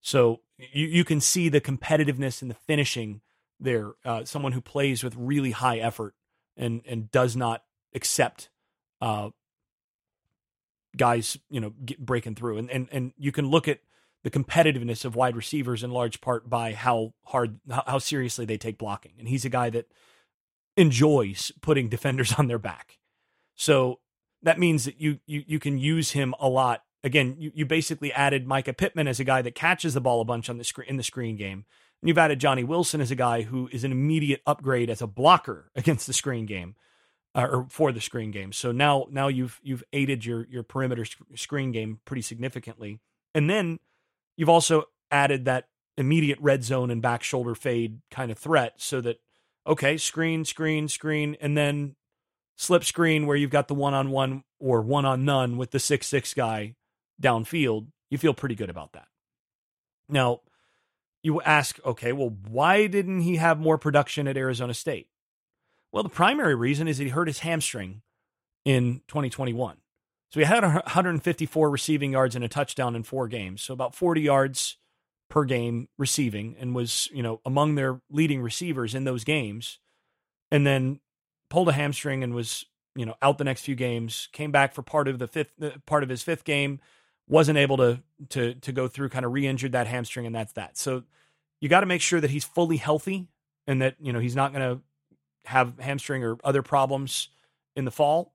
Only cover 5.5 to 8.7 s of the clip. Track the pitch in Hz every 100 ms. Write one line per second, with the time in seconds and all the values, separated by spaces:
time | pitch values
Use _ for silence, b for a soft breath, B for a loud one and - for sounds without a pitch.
5.5 | 107 127 117 117 - 107 _ _ _ _
6.5 | - 120 117 123 117 107 131 123 117 120
7.5 | 117 _ _ _ - - - 120 - -
8.5 | _ _